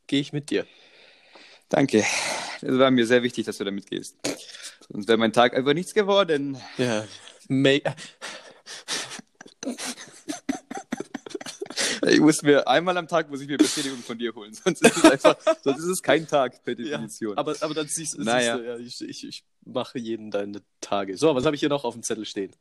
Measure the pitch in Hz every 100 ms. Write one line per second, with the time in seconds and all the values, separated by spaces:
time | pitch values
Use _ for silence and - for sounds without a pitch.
0 | - 139 139 147 - 95 - _ _ _
1 | - _ _ - - - - - 139 107
2 | - - - - - - - 131 135 127
3 | 113 123 120 120 107 - 98 98 - -
4 | - - - - - - - - - 104
5 | 98 113 113 120 123 131 131 156 185 214
6 | 196 196 180 143 139 131 - - 123 107
7 | 107 - - - - 135 139 143 - -
8 | - - - - - - - - - -
9 | - - - - - _ 269 240 - -
10 | - - - - - - - - - -
11 | - - - - - - - - - -
12 | - - 156 151 147 139 - 143 180 180
13 | 156 165 151 135 143 139 - 156 139 127
14 | 120 117 117 113 104 110 190 156 233 330
15 | 320 - - - 311 320 - 143 175 185
16 | - 151 156 147 127 - - 120 143 143
17 | 107 - 110 101 147 147 156 151 151 165
18 | 151 - 110 123 117 120 117 120 120 -
19 | 117 - - - _ _ - 123 117 131
20 | 113 110 107 101 101 101 - _ - 101
21 | 98 90 160 127 151 143 147 143 120 113
22 | - 110 104 104 92 _